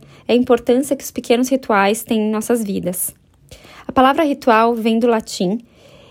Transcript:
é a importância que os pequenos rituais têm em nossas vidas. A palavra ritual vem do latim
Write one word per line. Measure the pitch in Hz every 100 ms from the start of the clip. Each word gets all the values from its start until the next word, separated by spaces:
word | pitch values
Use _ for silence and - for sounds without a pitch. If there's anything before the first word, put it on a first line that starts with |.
| - - -
é |
a | 233
importância | 247 240 - 247 285 277
que | -
os |
pequenos | - - 240 254
rituais | 262 - 202 196 220
têm | - 220 214
em |
nossas | 214 214 240
vidas. | 202 190 175 180 - - _ _ _ - - - -
A |
palavra | - 262 277 302
ritual | 285 - 220 233 233
vem | 220 226
do | 240
latim | 220 - - 180 233 - _ - - -